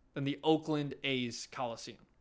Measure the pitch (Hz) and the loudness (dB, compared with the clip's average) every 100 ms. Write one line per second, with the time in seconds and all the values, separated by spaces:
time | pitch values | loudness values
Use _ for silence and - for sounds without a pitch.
0 | _ - 139 143 160 160 156 151 143 - | _ -4 -2 0 4 4 4 0 0 -2
1 | 139 131 123 117 - - 120 113 - 107 | 0 0 0 -4 -8 -4 -4 -4 -10 -14
2 | - _ | -20 _